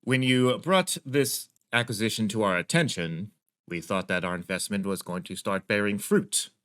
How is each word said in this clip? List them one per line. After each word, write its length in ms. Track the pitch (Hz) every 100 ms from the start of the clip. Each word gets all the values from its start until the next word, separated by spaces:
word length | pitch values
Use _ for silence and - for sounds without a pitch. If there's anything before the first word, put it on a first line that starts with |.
When 200 | - 131
you 360 | 131 127 127 110
brought 380 | 160 190 180 -
this 440 | - 135 131 - - _ _
acquisition 560 | 117 120 104 110 - 107
to 140 | 110
our 140 | 101 90
attention, 760 | 85 165 156 - 82 80 104 _ _ _ -
we 140 | 87
thought 280 | 80 95 92
that 160 | 92
our 100 | 90
investment 520 | 90 87 92 - 101 98
was 160 | 95
going 200 | - 90
to 120 | - 90
start 320 | - 98 -
bearing 300 | 104 104 101
fruit. 520 | - 208 - - - _